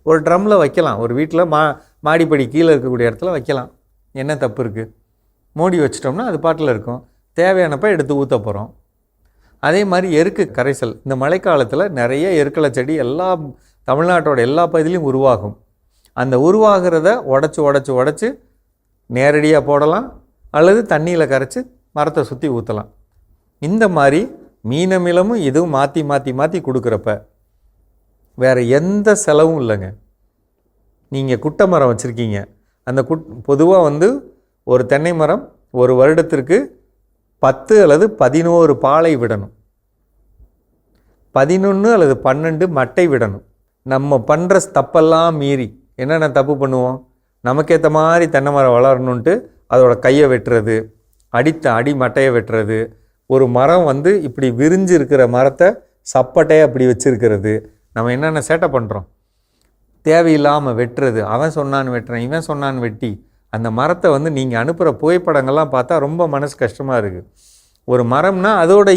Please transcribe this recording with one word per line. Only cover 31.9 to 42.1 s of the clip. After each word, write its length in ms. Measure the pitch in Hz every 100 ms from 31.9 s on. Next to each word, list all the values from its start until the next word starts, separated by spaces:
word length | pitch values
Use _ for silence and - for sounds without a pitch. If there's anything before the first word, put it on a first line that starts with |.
வச்சிருக்கீங்க, 460 | 113 127 113 113 101 101 _ _ _ -
அந்த 140 | 131 127
குட்-, 240 | 160 - 117 107
பொதுவா 320 | 139 165 190 156
வந்து 200 | 147 190 277 - _ _ _ -
ஒரு 160 | 127 123
தென்னை 240 | 139 165
மரம் 280 | 170 151 208 - _ _
ஒரு 200 | 127 123 127
வருடத்திற்கு 600 | 139 160 160 147 127 202 285 - _ _ _ _ _ _
பத்து 300 | 135 131 - 214
அல்லது 220 | 175 147 214 214
பதினோரு 540 | 131 151 170 170 160 123
பாலை 260 | 135 151 165 143
விடணும், 300 | 117 107 98 _ _ _ _ _ _ _ _ _ _ _ _ _ _ _ _ _ _ -
பதினொன்னு 540 | 139 185 196 190 214
அல்லது 220 | 226 151